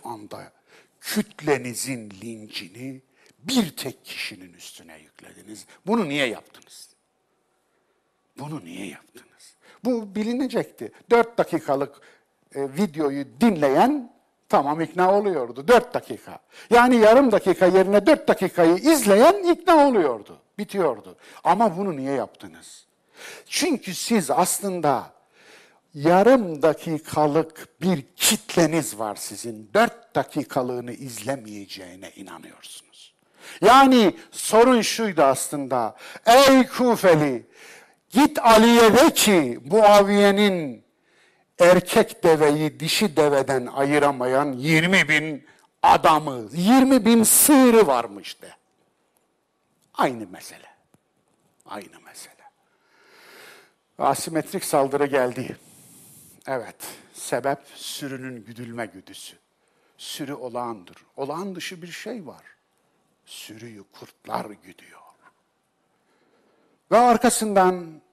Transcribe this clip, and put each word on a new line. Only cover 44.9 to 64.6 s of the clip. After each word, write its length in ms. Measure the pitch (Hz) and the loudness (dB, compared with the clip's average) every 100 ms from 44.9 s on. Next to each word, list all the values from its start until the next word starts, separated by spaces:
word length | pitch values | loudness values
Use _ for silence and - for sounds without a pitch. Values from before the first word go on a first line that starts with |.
| 190 151 | 0 0
bin 380 | 151 156 143 _ _ _ _ | -2 -4 -10 _ _ _ _
adamı, 680 | 175 170 175 156 156 127 107 | 2 4 2 0 -2 -10 -10
yirmi 520 | 151 185 262 262 269 | -2 2 4 4 4
bin 180 | 214 233 | 4 4
sığırı 640 | 214 - - 285 254 226 180 | 4 2 4 6 6 6 4
varmış." 560 | 127 117 101 - - | 2 -4 -12 -20 -20
de. 120 | - - _ _ _ _ _ _ _ _ _ _ _ _ _ | -20 -20 _ _ _ _ _ _ _ _ _ _ _ _ _
Aynı 320 | - 151 120 98 | -6 -6 -6 -14
mesele. 420 | 92 - - _ _ _ _ _ _ _ _ _ _ - | -20 -20 -20 _ _ _ _ _ _ _ _ _ _ -20
Aynı 340 | 104 - _ | -20 -20 _
mesele. 300 | _ - - _ _ _ _ _ _ _ _ _ _ - - - _ _ _ - | _ -20 -20 _ _ _ _ _ _ _ _ _ _ -20 -20 -20 _ _ _ -6
Asimetrik 640 | 135 139 - 160 151 190 | -4 -4 -4 -6 -6 -8
saldırı 420 | - 151 135 139 143 | -4 -2 0 -2 -2
geldi. 500 | 135 123 120 120 - _ _ _ _ - _ _ _ - | -2 -4 -6 -12 -14 _ _ _ _ -20 _ _ _ -12
Evet, 300 | 131 107 - - - _ | -10 -10 -18 -20 -20 _
sebep 460 | - - 127 131 139 _ | -18 -8 -6 -4 -6 _
sürünün 720 | - - - 143 131 131 120 | -20 -16 -14 -14 -14 -16 -18
güdülme 420 | 104 117 120 117 113 | -20 -18 -16 -12 -14
güdüsü. 500 | 95 92 98 - - _ _ _ _ _ _ | -16 -20 -20 -20 -20 _ _ _ _ _ _
Sürü 360 | - - 139 | -18 -14 -12
olağandır. 600 | 143 127 120 120 107 87 - _ - | -12 -12 -10 -10 -12 -18 -20 _ -14
Olağan 380 | 135 156 196 | -12 -10 -12
dışı 280 | 180 - 185 | -14 -16 -16
bir 80 | 170 | -20
şey 360 | 160 202 240 143 | -18 -16 -16 -18
var. 160 | 95 _ _ _ _ _ _ _ _ _ | -20 _ _ _ _ _ _ _ _ _
Sürüyü 580 | - - 107 117 107 98 | -20 -20 -20 -20 -20 -20
kurtlar 520 | - 117 _ - 110 | -20 -20 _ -12 -12
güdüyor. 560 | 107 101 | -12 -20